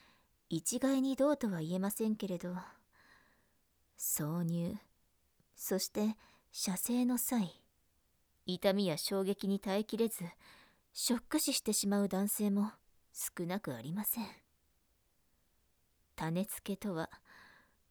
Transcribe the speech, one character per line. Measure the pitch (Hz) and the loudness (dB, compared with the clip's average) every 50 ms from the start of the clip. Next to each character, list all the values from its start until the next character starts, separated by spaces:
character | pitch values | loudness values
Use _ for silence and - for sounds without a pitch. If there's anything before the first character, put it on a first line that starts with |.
| - - _ _ _ _ _ _ _ - | -20 -20 _ _ _ _ _ _ _ -4
一 | 165 160 - - 233 247 | -4 -4 -2 -2 0 2
概 | - 262 269 269 | 2 4 4 4
に | 262 269 269 | 2 2 2
ど | - 262 294 | 4 4 4
う | 294 | 4
と | 285 - 214 | 2 0 -2
は | 185 170 | -2 -2
言 | 156 160 180 | -2 -2 0
え | 185 | 0
ま | 190 196 | 0 0
せ | - - 220 220 | 0 0 0 0
ん | 214 | 0
け | 214 202 185 | 0 -2 -4
れ | 180 170 | -4 -4
ど、 | 185 180 180 180 180 - - - _ _ _ _ - - - - _ _ _ _ _ _ _ _ _ _ _ _ _ _ _ - | -4 -6 -6 -8 -8 -12 -16 -20 _ _ _ _ -20 -20 -20 -20 _ _ _ _ _ _ _ _ _ _ _ _ _ _ _ -8
挿 | - - - - 156 147 160 175 | -4 -2 -2 0 0 0 0 0
入、 | 175 165 170 170 170 175 214 208 - _ _ _ _ _ _ _ _ _ _ _ _ _ _ | 0 0 0 0 0 -2 -4 -6 -10 _ _ _ _ _ _ _ _ _ _ _ _ _ _
そ | - - - 196 190 | -10 -4 -2 -2 -2
し | - - | -2 -2
て | - 208 214 220 214 - - - - _ _ _ | -2 0 0 0 -2 -4 -10 -20 -20 _ _ _
射 | - - - 208 185 | -10 -4 -2 -2 -2
精 | 185 - - 240 247 247 | -2 0 0 2 2 2
の | 240 254 240 | 2 2 0
際、 | - - 254 233 196 165 - - _ _ _ _ _ _ _ _ _ _ _ _ _ _ _ _ _ | 0 0 2 2 2 0 -2 -10 _ _ _ _ _ _ _ _ _ _ _ _ _ _ _ _ _
痛 | - 180 175 - 202 | -4 -2 2 4 4
み | 190 202 202 | 4 4 2
や | 180 151 | 2 0
衝 | 143 - - 208 196 | 0 -2 0 0 0
撃 | 190 190 202 - - 190 | 2 0 0 0 0 0
に | 196 196 | 0 0
耐 | - 202 190 202 | 0 0 0 0
え | 214 | -2
き | - - | -2 0
れ | 214 226 220 | 0 0 0
ず、 | - - 175 170 - - - - - - - - _ _ _ _ | 0 -4 -8 -8 -10 -14 -20 -20 -20 -20 -20 -20 _ _ _ _
シ | - - - - 240 | -6 -2 0 2 2
ョ | 240 | 0
ッ | - - | 0 2
ク | - 302 | 2 4
死 | 302 - | 4 4
し | 269 - | 2 0
て | - - | 0 0
し | 214 - - | 0 2 2
ま | 202 202 202 | 2 4 4
う | 202 190 | 2 2
男 | - 185 202 208 | 2 2 2 2
性 | - - 208 208 | 0 2 2 2
も | 196 202 208 214 - - _ _ _ _ _ _ | 4 4 2 0 -2 -6 _ _ _ _ _ _
少 | - - - - - - 175 | -10 -8 -8 -6 -4 -4 -4
な | 170 180 202 | -2 -2 -2
く | - - 131 | -2 -4 -6
あ | 113 | -6
り | 113 139 | -4 -4
ま | 170 208 208 | -4 -2 -2
せ | - - 233 | -2 -2 -4
ん。 | 214 - - - _ _ _ _ _ _ _ _ _ _ _ _ _ _ _ _ _ _ _ _ _ _ _ _ _ _ _ _ _ _ _ _ _ _ _ | -6 -8 -10 -16 _ _ _ _ _ _ _ _ _ _ _ _ _ _ _ _ _ _ _ _ _ _ _ _ _ _ _ _ _ _ _ _ _ _ _
種 | - 160 160 165 180 196 | -6 -4 0 0 0 0
付 | - - - - - 196 | -2 -4 -8 -6 -6 -6
け | |
と | - - 208 180 | -4 -4 -2 -2
は、 | 160 160 - - - _ - - - - - - - _ _ _ _ _ _ | -2 -4 -4 -8 -14 _ -20 -20 -20 -20 -20 -20 -20 _ _ _ _ _ _